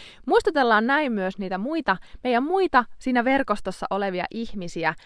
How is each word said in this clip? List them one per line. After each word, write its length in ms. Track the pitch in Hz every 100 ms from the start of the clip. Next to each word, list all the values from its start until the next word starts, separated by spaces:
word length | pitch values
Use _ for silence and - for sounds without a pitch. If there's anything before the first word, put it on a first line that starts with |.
| - - -
Muistutellaan 640 | 415 427 302 240 214 226
näin 240 | 285 285
myös 260 | 214 185 190
niitä 200 | 190 190
muita, 400 | 240 320 262 185 - -
meidän 200 | 254 240
muita 420 | 285 381 370 254 240 -
siinä 260 | 262 247 240
verkostossa 600 | 269 262 208 190 - -
olevia 360 | 190 196 180 -
ihmisiä 640 | 220 233 208 175 170 160 165